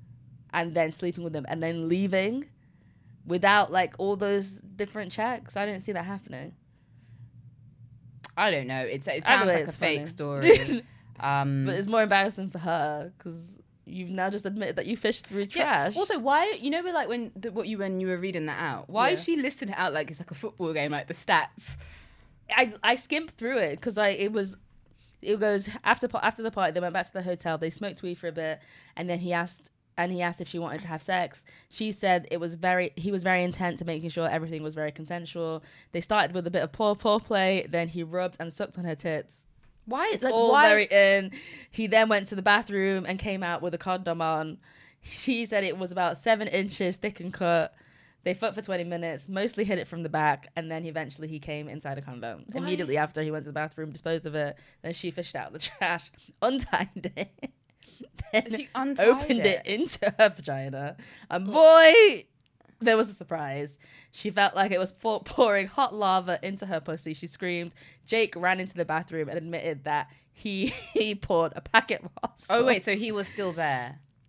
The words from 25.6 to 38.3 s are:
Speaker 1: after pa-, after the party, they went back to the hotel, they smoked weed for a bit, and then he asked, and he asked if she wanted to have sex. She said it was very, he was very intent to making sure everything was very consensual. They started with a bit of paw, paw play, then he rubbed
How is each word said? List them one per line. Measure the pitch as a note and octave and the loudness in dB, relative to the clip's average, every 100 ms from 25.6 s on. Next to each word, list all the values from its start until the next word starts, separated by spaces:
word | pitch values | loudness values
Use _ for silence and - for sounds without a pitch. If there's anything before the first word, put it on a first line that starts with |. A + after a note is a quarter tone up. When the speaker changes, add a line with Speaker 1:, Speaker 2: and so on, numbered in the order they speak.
| G3 G3+ | -2 -2
Speaker 1:
after | - B3 B3 | 2 2 0
pa-, | A#3 | -2
after | A3+ A3+ | -2 -2
the | A3 | -4
party, | G#3+ F3 | -2 -2
they | E3 | 0
went | F3+ | -2
back | F3+ E3+ | -4 -6
to | |
the | F#3+ | -6
hotel, | F3+ F3 E3+ D#3+ | -6 -4 -4 -4
they | E3 | -4
smoked | - G3+ - | -6 -10 -8
weed | F#3 F3 | -10 -8
for | E3+ | -8
a | |
bit, | D#3+ D#3+ D#3 - - - - | -6 -6 -8 -12 -20 -18 -10
and | F3 | -6
then | F3 | -4
he | F3 | -2
asked, | E3+ F3 - - _ _ - | -2 -4 -8 -20 _ _ -4
and | F3 | -2
he | F3+ | -2
asked | F3 F3 | -4 -4
if | E3+ | -8
she | E3+ | -8
wanted | E3 D#3 | -6 -8
to | F3 | -8
have | D#3 | -8
sex. | - F#3 E3+ - - - _ | -4 -2 -2 -8 -20 -20 _
She | - G#3+ | -6 -6
said | G3 G3 F3+ - | -2 2 2 0
it | E3+ | -4
was | E3+ E3 | -6 -4
very, | F3+ F3+ F3 - | 0 0 0 -4
he | F#3 | -4
was | G3 | -2
very | F#3 F3+ | 0 2
intent | F3+ - F3+ - | 0 -2 -4 -4
to | E3+ | -6
making | D#3 E3 | -6 -6
sure | E3+ E3 | -2 -2
everything | D#3+ D#3+ D#3+ | -2 -4 -8
was | D#3 | -8
very | D#3 D3+ | -6 -6
consensual. | D3 D#3 F3 E3 F3 D#3+ D#3+ - - _ | -8 -10 -10 -10 -8 -6 -8 -12 -20 _
They | E3+ | -8
started | - G#3+ E3+ | 2 2 2
with | F3+ F3 | 0 -2
a | |
bit | F3 | -2
of | D3+ | -2
paw, | - G#3+ G3+ | 0 2 2
paw | A3+ G#3+ | 2 2
play, | - G#3 F#3 F#3+ - | 2 2 2 2 0
then | E3+ E3 | -2 -2
he | E3+ | -6
rubbed | E3 F3+ F3+ | -6 -4 -4